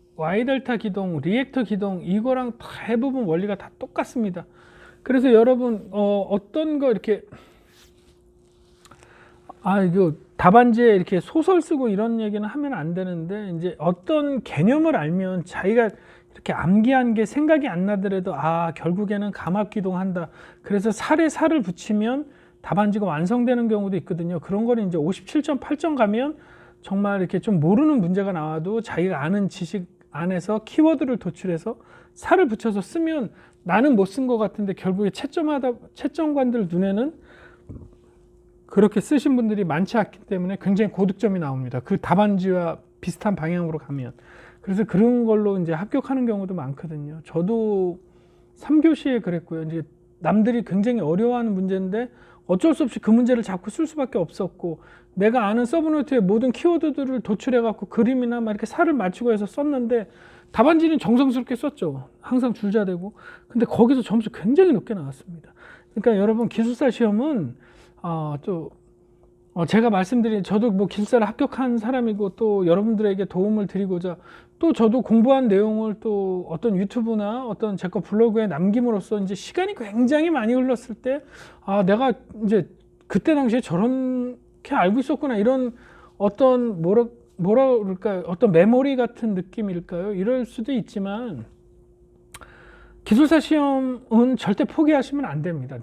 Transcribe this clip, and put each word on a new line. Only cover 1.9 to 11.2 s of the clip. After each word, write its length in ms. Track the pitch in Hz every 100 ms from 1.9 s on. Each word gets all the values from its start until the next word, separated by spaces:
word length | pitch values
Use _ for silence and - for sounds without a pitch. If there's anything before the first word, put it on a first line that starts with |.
| 185
이거랑 500 | 165 202 240 254 247 233 - - -
대부분 380 | 233 269 262 208
원리가 300 | 165 202 196
다 140 | - -
똑같습니다. 680 | 262 - - 254 208 180 - _ - - - -
그래서 280 | - 262 262
여러분, 560 | 226 233 247 247 214 175
어, 360 | 202 202 202 190
어떤 500 | 196 - 311 311 294
거 120 | 269
이렇게, 300 | 196 - 202 - - - _ _ _ _ _ _ _ _ _ _ _ _ _ - - - - - - - -
아, 220 | 190 202
이거 300 | 185 180 175 147 - -
답안지에 600 | 175 226 247 220 240 202
이렇게 240 | 175
소설 420 | 185